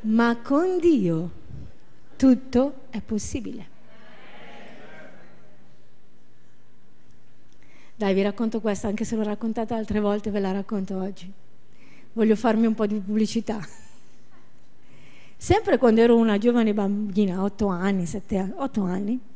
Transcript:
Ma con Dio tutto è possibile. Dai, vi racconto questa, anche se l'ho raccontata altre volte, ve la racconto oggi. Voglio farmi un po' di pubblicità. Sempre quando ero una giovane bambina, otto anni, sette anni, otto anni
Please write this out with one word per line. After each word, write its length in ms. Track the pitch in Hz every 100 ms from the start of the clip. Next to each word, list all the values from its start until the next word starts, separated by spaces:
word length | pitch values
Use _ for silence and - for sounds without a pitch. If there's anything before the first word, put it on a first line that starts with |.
Ma 360 | 220 220 233 233
con 340 | - 277 370 370
Dio 540 | 339 285 180 160 170 - - - - - - - - -
tutto 680 | 269 247 - 247 277 294 -
è 100 | 220
possibile. 720 | - 214 - 277 196 165 151 - - - - - - - - - - - - - - - - - - - - - - - - - - - - - - - - - - - - - - - - - - -
Dai, 160 | 202
vi 80 | 190
racconto 380 | 202 202 226 226
questa, 300 | 214 196 220
anche 160 | 202 208
se 100 | 220
l'ho 80 |
raccontata 500 | 208 208 226 220 220
altre 280 | 226 214 208
volte, 280 | 208 208 214
ve 120 | 202
la 100 | 196
racconto 460 | 196 196 208 190 190
oggi. 340 | 190 196 180 196 - - - - - - -
Voglio 240 | 226 220 214
farmi 300 | 240 220 226
un 80 |
po' 120 | 220 208
di 140 | 214
pubblicità. 680 | 190 214 214 233 220 220 160 - - - - - - - - - - - - - - - - -
Sempre 400 | - 381 415 262
quando 240 | 247 220
ero 160 | 233 233
una 200 | 226 202
giovane 360 | 233 240 220
bambina, 680 | 208 196 202 208 185 202 180
otto 260 | 196 - 202
anni, 380 | 175 190 196 170
sette 320 | 202 - 196
anni, 160 | 190 339
otto 240 | 277 233
anni 360 | 185 185 202 254 -